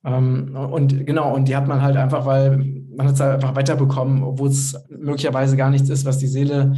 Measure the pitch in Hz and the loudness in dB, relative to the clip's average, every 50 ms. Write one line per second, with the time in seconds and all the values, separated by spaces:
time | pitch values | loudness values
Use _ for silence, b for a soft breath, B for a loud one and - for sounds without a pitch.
0 | - 135 127 131 131 127 131 131 139 135 131 131 139 139 151 165 139 139 139 139 | -4 -2 0 0 2 2 0 -2 -4 -8 -8 -8 -8 -6 -2 0 2 2 2 0
1 | - 147 147 160 147 139 - 135 135 135 135 139 139 139 139 135 135 139 139 135 | -2 -2 -2 0 0 0 0 0 0 0 0 0 0 0 0 2 2 2 2 2
2 | 131 131 143 139 131 135 135 135 135 135 139 135 135 135 - - - - - 127 | 2 0 0 -2 0 0 2 2 4 4 2 2 0 -2 -6 -10 -14 -14 -6 -2
3 | 135 139 139 135 139 139 127 - 135 - - 135 139 151 151 135 139 135 - 135 | 0 0 2 2 2 2 2 0 0 -2 0 0 0 0 2 2 2 0 0 0
4 | 127 135 139 135 135 135 135 135 139 139 139 139 - - - - - _ - - | 0 0 0 0 0 -2 -4 -2 0 0 0 0 -2 -4 -8 -12 -18 _ -16 -8
5 | 151 143 143 131 147 147 127 131 135 135 135 131 135 135 139 139 139 135 - - | -6 -6 -4 -2 -2 -2 0 0 2 2 2 2 2 2 4 2 2 2 0 -2
6 | - 135 131 135 135 135 131 135 143 143 143 143 139 139 135 | 0 0 -2 0 -2 -2 0 0 0 0 2 2 2 2 0